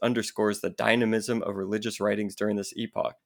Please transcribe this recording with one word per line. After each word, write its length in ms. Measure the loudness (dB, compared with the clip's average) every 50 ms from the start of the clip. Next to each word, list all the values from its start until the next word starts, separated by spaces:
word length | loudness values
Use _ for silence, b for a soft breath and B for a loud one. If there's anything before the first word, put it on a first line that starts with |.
underscores 600 | 0 0 2 0 -2 -2 0 0 2 2 2 0
the 100 | -2 -4
dynamism 720 | -2 0 2 4 4 4 4 4 2 2 0 0 -2 -2 -2
of 120 | -4 -4
religious 440 | -4 -2 -2 -2 -2 -2 -2 -2 0
writings 360 | 0 0 2 0 -2 -4 -2
during 200 | -2 0 0 0
this 180 | 0 -2 -4 -6
epoch. 420 | -8 -8 -4 -2 -2 -2 -2 -4 _ _